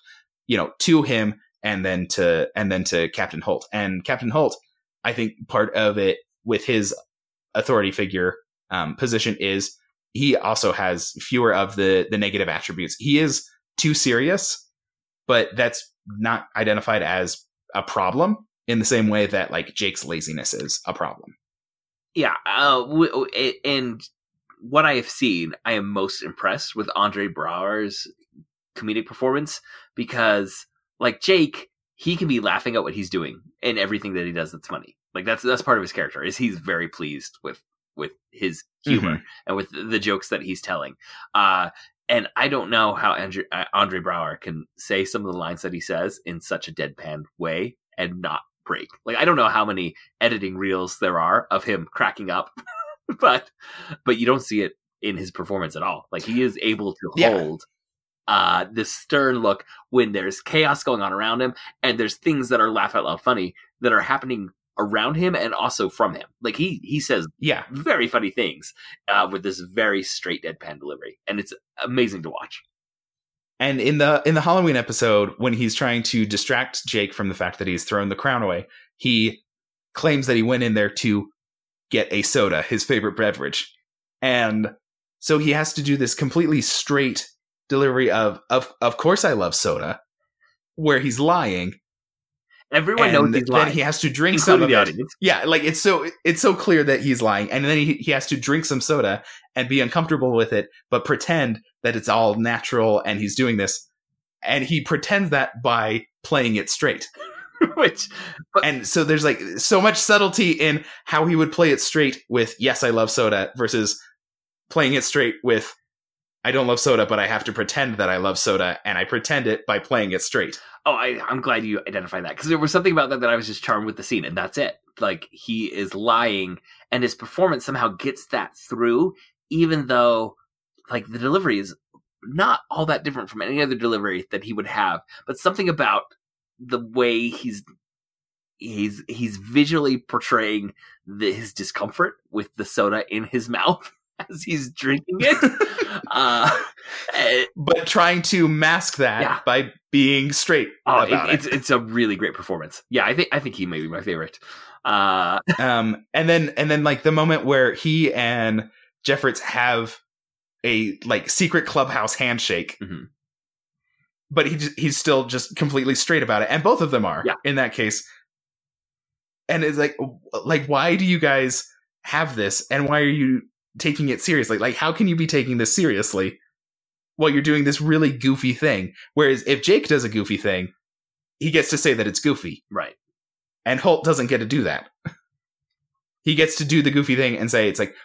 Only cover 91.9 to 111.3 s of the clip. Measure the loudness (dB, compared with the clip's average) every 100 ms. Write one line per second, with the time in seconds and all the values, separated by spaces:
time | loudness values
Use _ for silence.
91.9 | _ _ _ _ _ _ _ _ 0 0
92.9 | 2 4 6 4 2 2 2 4 2 -2
93.9 | 0 -2 0 2 4 6 6 6 4 4
94.9 | -2 -10 -2 0 2 2 2 2 2 2
95.9 | 2 0 -2 0 4 2 2 4 4 4
96.9 | 2 2 2 2 2 0 0 2 2 2
97.9 | 0 0 -2 0 -2 0 0 0 -2 0
98.9 | 2 2 -2 -6 -20 _ -6 0 0 2
99.9 | 0 0 0 2 2 2 0 -4 _ _
100.9 | -2 0 -2 0 0 0 -2 -8 _ -2
101.9 | -2 2 4 4 2 0 -2 -2 2 4
102.9 | 2 0 -2 -2 0 0 2 0 -4 -10
103.9 | _ _ _ _ _ -2 -2 0 -2 0
104.9 | -4 0 0 2 0 0 -2 0 0 0
105.9 | -4 -6 _ -2 0 2 0 -2 0 0
106.9 | -2 -8 -14 -16 -16 -20 0 0 4 2
107.9 | 2 -10 -12 -16 -16 -2 0 0 -2 0
108.9 | 0 2 4 2 0 -4 -4 2 4 4
109.9 | 4 4 6 4 4 2 4 2 0 -4
110.9 | -16 -2 2 4